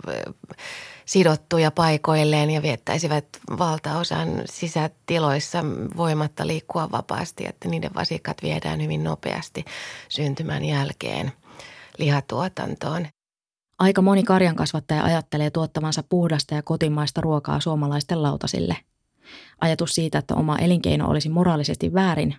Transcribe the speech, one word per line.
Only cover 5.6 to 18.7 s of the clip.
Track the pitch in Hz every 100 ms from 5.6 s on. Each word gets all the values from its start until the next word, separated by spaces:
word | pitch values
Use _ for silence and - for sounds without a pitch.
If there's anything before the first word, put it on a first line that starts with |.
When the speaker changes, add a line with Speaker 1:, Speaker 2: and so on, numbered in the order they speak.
| 156 - - -
Speaker 1:
voimatta | 170 151 151 - 156
liikkua | 160 - 175 156
vapaasti, | - - - 175 - -
että | - 175
niiden | 165 - -
vasikat | - 82 - -
viedään | - 80 - 78
hyvin | 76 78
nopeasti | 78 76 - 50 - - - - - - -
syntymän | - 147 135 160 147 151
jälkeen | 147 139 - 58 57 135 - - - - - - -
lihatuotantoon. | 151 143 - 120 185 - - 147 - 165 156 _ _ _ _ _ _ -
Speaker 2:
Aika | 190 202
moni | 190 196
karjankasvattaja | 190 185 180 165 156 156 - 156
ajattelee | 165 165 - 151 151
tuottavansa | 165 160 165 156 160
puhdasta | - 180 170 156 - 151
ja |
kotimaista | 147 160 156 151 143 -
ruokaa | 160 151 147 147
suomalaisten | 165 156 143 143 - 170
lautasille. | 147 147 - - 175